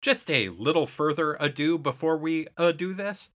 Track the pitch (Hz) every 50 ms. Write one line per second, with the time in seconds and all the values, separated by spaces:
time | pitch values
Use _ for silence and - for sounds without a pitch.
0 | - 277 254 - - - 156 135 107 95 90 85 104 139 160 165 147 131 - -
1 | 151 151 151 147 160 151 151 - 147 147 143 - 147 151 170 165 143 143 131 -
2 | - 160 160 156 151 160 165 160 156 - _ - 170 170 165 147 175 185 190 185
3 | 202 202 202 - - - _